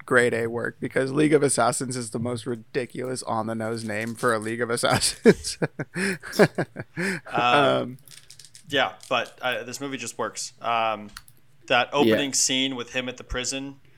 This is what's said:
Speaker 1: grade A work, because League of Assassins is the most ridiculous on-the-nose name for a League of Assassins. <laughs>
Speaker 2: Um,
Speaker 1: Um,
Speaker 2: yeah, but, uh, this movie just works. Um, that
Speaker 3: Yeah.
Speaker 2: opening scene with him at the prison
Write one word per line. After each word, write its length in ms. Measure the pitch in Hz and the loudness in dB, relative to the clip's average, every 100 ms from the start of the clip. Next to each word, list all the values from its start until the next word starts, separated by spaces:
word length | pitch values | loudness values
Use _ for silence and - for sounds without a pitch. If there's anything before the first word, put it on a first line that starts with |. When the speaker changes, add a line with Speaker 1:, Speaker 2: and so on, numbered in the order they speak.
| - | 2
Speaker 1:
grade 260 | 127 120 | 4 4
A 140 | 113 117 | 2 -2
work, 300 | 117 113 - | -2 -4 -4
because 320 | - - 135 | -4 -2 0
League 220 | 139 151 | 2 4
of 80 | 147 | 6
Assassins 540 | 139 - 117 - 131 127 | 4 4 2 2 -4 -6
is 140 | 117 | -6
the 100 | 123 | -6
most 260 | 120 120 131 | -4 -4 -6
ridiculous 800 | 117 110 147 120 - 127 127 | -8 -4 -6 -6 -6 -6 -6
on-the-nose 580 | - 113 110 113 110 117 | -4 -2 -2 -4 -4 -4
name 320 | 110 104 113 | -4 -4 -4
for 180 | 113 127 | -2 0
a 60 | 113 | 0
League 220 | 107 117 | -2 -2
of 100 | 117 | -2
Assassins. 880 | 120 127 127 - - 233 - - - 160 - - 170 | 0 2 2 0 4 6 6 2 -4 -6 -6 -10 -4
<laughs> 220 | 196 175 - - 196 - 160 - - - | -4 -4 -6 4 4 4 -6 -6 -12 -6
Speaker 2:
Um, 220 | 190 175 - | -4 -4 -4
Speaker 1:
Um, 640 | 120 123 131 135 131 123 127 - - - - - - - | 0 4 4 4 2 -2 -10 -18 -20 -20 -20 -20 -20 -4
Speaker 2:
yeah, 240 | 139 113 - - | 0 0 -2 -2
but, 280 | 123 110 - | -2 -2 -6
uh, 220 | 127 117 | -4 -4
this 160 | 120 117 | -6 -8
movie 160 | 139 127 | -8 -8
just 220 | 113 - | -10 -6
works. 340 | 110 - - - | -6 -6 -12 -8
Um, 500 | 117 117 113 107 104 - - - - - - | -2 0 0 -2 -8 -18 -20 -20 -20 -16 0
that 220 | 123 123 | 2 2
Speaker 3:
Yeah. 60 | 143 | 2
Speaker 2:
opening 340 | 123 107 143 | 4 4 0
scene 440 | 123 - 131 135 127 | 0 0 0 0 -4
with 160 | 117 | -6
him 160 | 127 127 | -6 -6
at 80 | 127 | -10
the 80 | |
prison 560 | 123 127 120 135 139 139 - | -8 -6 -4 -6 -8 -14 -20